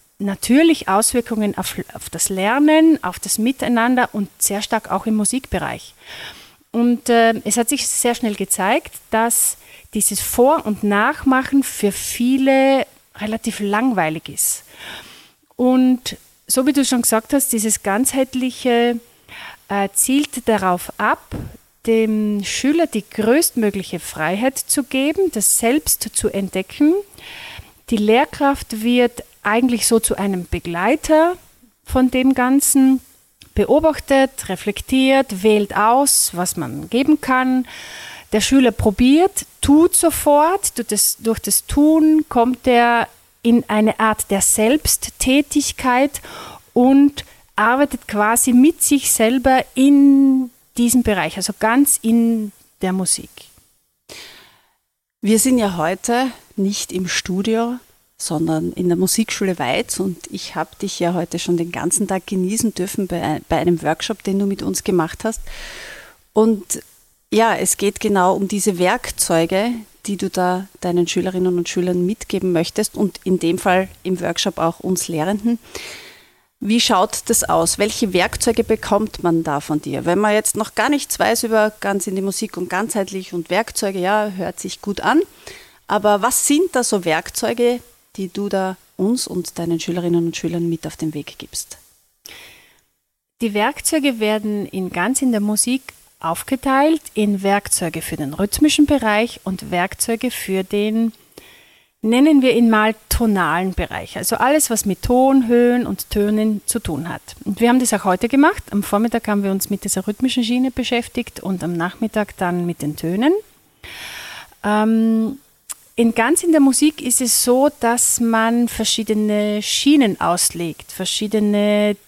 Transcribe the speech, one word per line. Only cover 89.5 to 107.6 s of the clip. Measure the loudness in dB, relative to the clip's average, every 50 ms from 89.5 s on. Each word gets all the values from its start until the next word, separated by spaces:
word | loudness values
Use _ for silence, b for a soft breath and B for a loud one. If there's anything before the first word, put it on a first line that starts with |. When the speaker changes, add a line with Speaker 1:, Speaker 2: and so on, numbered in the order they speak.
| -8 -8
Speaker 2:
deinen | -4 -2 -2 -2
Schülerinnen | -2 -4 -4 -4 -2 0 0 0 0
und | 0 -4
Schülern | -4 -6 -4 -4 -2 -2 -2
mit | -4 -4 -6
auf | -10 -10 -8
den | -6 -6 -6
Weg | -8 -10 -12 -14 -18
gibst? | -18 -14 -12 -12 -12 -12 -16 -20 _ _ _ _ _ _ _ _ B B B B B B B B B B B B B _ _ _ _ _ _ _ _ _ _ -6
Speaker 1:
Die | -6 -4 -2
Werkzeuge | 0 -2 -2 -2 -4 -4 -2 -2 0 0 0 -2 0
werden | 0 0 0 -2 -2 -4 -4 -4 -6
in | -6 -6 -6 -6 -4
ganz | -4 -2 -2 0 0 0
in | 0 0
der | 0 0
Musik | 0 0 -2 -2 -2 -2 -2 -4 -6 -10 -20 _ _ _ _ _
aufgeteilt | -6 -4 -4 -4 -4 -4 -6 -4 0 0 2 4 4 4 2 0 -2 -4 -4
in | -2 0 0 0 0 0
Werkzeuge | 0 0 0 0 -2 -4 -4 -4 -4 -6 -8
für | -8 -8 -8 -6
den | -6 -6 -4
rhythmischen | -4 -4 -4 0 2 2 2 4 4 4
Bereich | 4 4 2 2 2 0 0 0 -2 -4 -8 -8
und | -8 -8 -6 -6 -4
Werkzeuge | -2 -2 -2 -2 -4 -6 -4 -4 -4 -2 -4 -4
für | -6 -6 -6 -4 -4 -4 -2
den, | -2 -2 -2 0 0 0 0 -2 -2 b b b b b b b b b b b b b b b b b _
nennen | -2 0 2 4 6 6 6 6
wir | 4 4 4 4
ihn | 4 4
mal, | 4 4 2 2 0 -4 _ -4
tonalen | -2 0 2 2 2 2 2 0 0 0 -2 -2 -4
Bereich. | -4 -6 -6 -6 -8 -10 -10 -10 -8
Also | -6 -4 -2
alles, | 0 2 2 2 2 2 0
was | -2 -2 -2
mit | -2 -4 -2 -2
Ton, | 0 2 4 4 4 4 4 4 4
Höhen | 4 4 4 4 4 2 0 -2
und | -4 -8 -8 -4
Tönen | -2 0 0 0 0 0 0 0 -2 -2 -4
zu | -6 -6 -6
tun | -4 -4 -6 -6 -6 -6
hat. | -8 -10 -12 -16 -20 -12 -8
Und | -8 -2 0